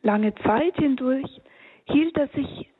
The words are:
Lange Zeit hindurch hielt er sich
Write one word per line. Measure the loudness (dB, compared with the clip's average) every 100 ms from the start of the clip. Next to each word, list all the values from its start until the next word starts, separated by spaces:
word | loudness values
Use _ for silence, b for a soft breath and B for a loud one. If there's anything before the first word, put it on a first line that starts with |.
Lange | 2 2 0 0
Zeit | 0 2 0 0
hindurch | 0 0 0 -2 -4 -16 B B B B 0
hielt | 2 2 0
er | -2
sich | -2 -6 -8 -18